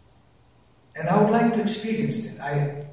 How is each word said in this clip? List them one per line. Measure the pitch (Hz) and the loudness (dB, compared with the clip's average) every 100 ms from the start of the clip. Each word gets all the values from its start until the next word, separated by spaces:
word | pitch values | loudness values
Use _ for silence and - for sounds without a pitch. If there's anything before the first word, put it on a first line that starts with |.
| _ _ _ _ _ _ _ _ _ - | _ _ _ _ _ _ _ _ _ -6
and | 165 | 0
I | 196 | 4
would | 214 | 4
like | 233 233 | 4 4
to | 208 | 2
experience | 202 - 220 220 147 - - | 0 -2 -2 -2 -2 -4 -6
that. | - | -8
I | 143 147 143 - - | -4 -2 -2 -4 -12